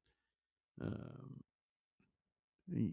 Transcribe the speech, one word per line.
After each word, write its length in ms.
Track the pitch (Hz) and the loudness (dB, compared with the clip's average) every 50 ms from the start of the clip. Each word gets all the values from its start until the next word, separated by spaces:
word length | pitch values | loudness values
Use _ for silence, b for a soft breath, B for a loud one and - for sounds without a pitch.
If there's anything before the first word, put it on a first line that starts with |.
| _ _ _ _ _ _ _ _ _ _ _ _ _ _ - - | _ _ _ _ _ _ _ _ _ _ _ _ _ _ -6 -2
um, 600 | - - - - - - - - - - - - - _ _ _ _ _ _ _ _ _ _ _ _ _ _ _ _ _ _ _ _ _ _ _ - 185 | 0 0 0 -2 -4 -6 -8 -10 -10 -10 -10 -12 -14 _ _ _ _ _ _ _ _ _ _ _ _ _ _ _ _ _ _ _ _ _ _ _ -4 0
y-, 200 | 175 117 113 87 | 4 4 4 4